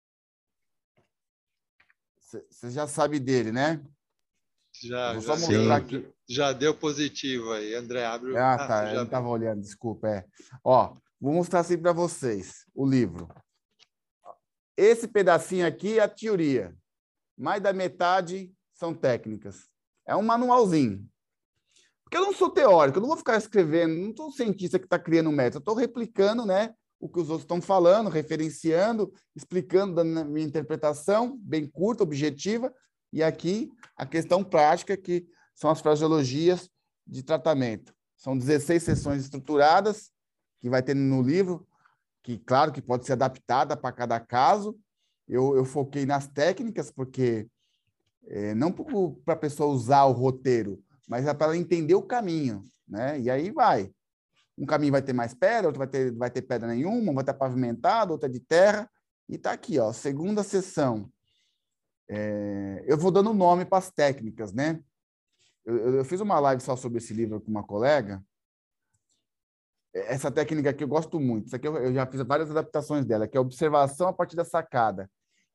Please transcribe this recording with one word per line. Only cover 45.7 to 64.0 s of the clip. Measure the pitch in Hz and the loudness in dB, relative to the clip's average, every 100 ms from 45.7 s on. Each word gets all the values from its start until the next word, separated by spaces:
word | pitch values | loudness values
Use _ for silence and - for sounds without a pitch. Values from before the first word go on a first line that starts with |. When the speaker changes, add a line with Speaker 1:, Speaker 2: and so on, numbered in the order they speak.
| 151 135 143 135 | -2 -4 -4 -2
Speaker 1:
nas | 143 143 | -2 -4
técnicas, | - 156 190 233 190 151 | 0 0 0 -6 -8 -8
porque, | - 127 131 127 113 107 _ _ _ _ _ _ _ - | -8 -8 0 0 0 -4 _ _ _ _ _ _ _ -12
é, | - 104 | -6 -4
não | 110 156 | 0 -2
pro, | 190 311 226 175 135 | -2 -4 -2 -2 -2
pra | - | -4
pessoa | 160 151 143 147 | -2 -4 -2 0
usar | 135 113 139 | 0 4 6
o | 139 | 6
roteiro, | 120 131 131 135 120 101 92 _ _ - | 4 0 0 0 2 0 -8 _ _ -8
mas | 117 | -4
é | 143 | -2
pra | 143 156 | 0 0
ela | 165 | 0
entender | 170 170 151 | 0 0 2
o | 190 | 2
caminho, | - 247 196 165 135 104 98 _ _ | 2 -4 -2 -4 -4 -6 -12 _ _
né? | 101 127 151 | -6 -6 -4
E | 120 | -2
aí | 131 175 | -2 -2
vai. | 311 220 135 95 - _ _ _ _ _ - | 2 2 2 -2 -12 _ _ _ _ _ -12
Um | 139 | -2
caminho | 147 147 | 0 2
vai | 139 | 2
ter | 135 | 0
mais | 123 117 | -2 -4
pedra, | - 185 233 175 | 0 0 2 0
outro | 131 | -2
vai | 135 | -4
ter, | 135 131 | -2 -2
vai | 117 123 | -2 -4
ter | 127 | -4
pedra | - 120 117 | -6 -4 -4
nenhuma, | 117 165 240 214 | -4 -2 -2 -2
um | |
vai | 135 | -2
ter | 135 | -2
pavimentado, | 131 135 127 123 117 170 226 202 | -2 -2 -2 -2 0 0 2 0
outro | 151 143 | -2 -6
é | |
de | 123 | -8
terra. | - 165 196 208 226 _ _ _ - | 2 6 6 4 -4 _ _ _ -16
E | - | -8
tá | - | -6
aqui, | 233 - 151 | -6 -2 0
ó, | 107 | 0
segunda | 117 147 139 180 208 | -2 -6 -4 -2 -4
sessão. | 202 196 185 - 135 110 98 _ _ _ _ _ _ _ _ _ - | -2 -2 -2 -2 -2 -2 -8 _ _ _ _ _ _ _ _ _ -10
É, | 104 107 104 104 101 98 95 - | -6 -4 -6 -6 -6 -8 -6 0
eu | 151 | 2
vou | 185 | 4
dando | 180 202 | 4 2
nome | 214 175 175 | 4 4 4
pras | 180 190 185 | 2 0 0
técnicas, | - | 0